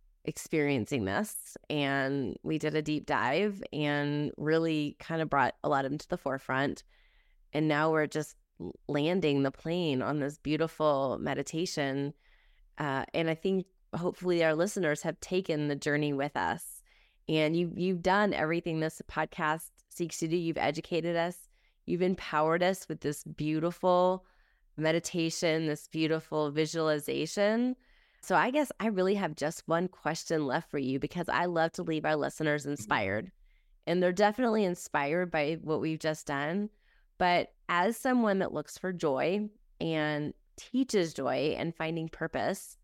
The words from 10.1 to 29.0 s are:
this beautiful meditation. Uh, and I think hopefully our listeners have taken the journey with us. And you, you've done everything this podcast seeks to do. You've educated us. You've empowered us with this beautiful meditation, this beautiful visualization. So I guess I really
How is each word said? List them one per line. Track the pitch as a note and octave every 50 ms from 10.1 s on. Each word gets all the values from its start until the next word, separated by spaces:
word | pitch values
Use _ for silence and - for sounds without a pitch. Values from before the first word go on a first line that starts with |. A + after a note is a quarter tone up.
| D3 D3
this | C3+ D3 D3 -
beautiful | - C#3+ D#3 D3+ E3 D#3+ - - D#3 D3+ C#3+ C3+ C#3 B2+ G#2 A#1+
meditation. | - C#3+ C3+ C#3 C#3 - - D#3+ F#3 - - D3+ C#3+ C3+ C3+ C#3 C#3 C#3+ - _ _ _ - _ _ _ _ _ - _ _ -
Uh, | D3+ C#3+ C3+ C3+ - - -
and | E3 E3 D#3+
I | D#3+
think | - - F#3+ F#3+ F#3 F3+ _ _ _ _ - -
hopefully | D#3 F3 F3+ - - F3+ F3+ F3 E3+ E3
our | D#3+ D#3
listeners | D#3+ F3+ G#3 - G#3 F3 D3+ D3+ -
have | - E3 D#3 -
taken | - - F#3 F#3 F#3 - D#3+ D3+ D3+ D3
the | C#3+
journey | C#3 - D3+ D3 D3 D3+ D3
with | C#3 C3+ C#3 D3 -
us. | A2 F2 E2 G2+ E3 - - - - - _ _ _ _ _ _ _ - -
And | D#3 D#3 D3+ D3+ E3
you, | F3 F3 E3 -
you've | - F3+ F#3+ F#3+ E3+
done | E3+ F#3 F#3+ G#3 G#3 G3+ -
everything | - D#3 D#3 E3+ F3 - E3+ D#3+ D#3+
this | D#3 D#3 - - - -
podcast | - D#3 D#3 - - - D#3+ D#3 D#3 E3 - - _ _ _ _
seeks | - - F3 D#3 - -
to | E3 D#3+
do. | E3+
You've | F3+ E3 E3 D#3 -
educated | - C#3+ D#3 E3+ - - F3+ D#3+ E3 F3 E3+
us. | E3 E3 F3+ F3 - - _ _ _ _ _ _ _ -
You've | - F3 E3+
empowered | F#3 F#3 F#3 - - - D#3+ D3+ D#3 D#3+ E3 F3
us | F3+ F#3 F#3+ - - -
with | D#3+ -
this | - D3 D3+ - -
beautiful | D#3 D#3 - D3 D3+ D#3 D#3 D#3+ F3 F3 - - F#3 F3+ F3+ F3+ F#3 F#3 F#3 - _ _ _ _ _ _ _ _ _ -
meditation, | D3+ D#3 D#3 D#3+ E3+ - - - E3+ D#3+ D#3+ - - F3+ E3 D#3 D#3+ D#3+
this | D3+ D3+ - -
beautiful | - - D#3+ D#3+ D3+ D#3+ D#3+ - - D#3 D#3 D3+ D3
visualization. | C#3+ D#3 D#3 D3+ D#3+ E3 D#3 D#3 D3+ D3 - - C3+ C#3 D3+ E3 - G#3 G3+ G#3 A3 A#3 B3 B3+ B3+ _ _ _ _ _ _ _ _ _
So | - - F#3+
I | E3 F3+ B3
guess | C4 D4+ C#4 - - -
I | G3
really | A3+ G3+ F#3